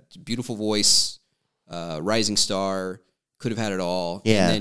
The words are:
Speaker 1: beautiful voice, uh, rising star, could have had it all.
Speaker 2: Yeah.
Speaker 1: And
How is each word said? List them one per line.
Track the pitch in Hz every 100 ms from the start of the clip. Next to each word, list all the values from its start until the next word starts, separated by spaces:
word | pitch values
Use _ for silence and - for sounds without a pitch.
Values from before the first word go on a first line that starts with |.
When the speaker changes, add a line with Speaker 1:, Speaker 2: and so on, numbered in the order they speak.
| _ -
Speaker 1:
beautiful | - 120 123 107
voice, | 107 104 98 - - - _ _ _ _ -
uh, | 87 82 76
rising | 92 113 104 101
star, | - 98 98 95 92 92 _ _ _ _
could | 120
have | 110
had | 107
it | 95
all. | 87 92 87 98
Speaker 2:
Yeah. | 110 104 90
Speaker 1:
And | 107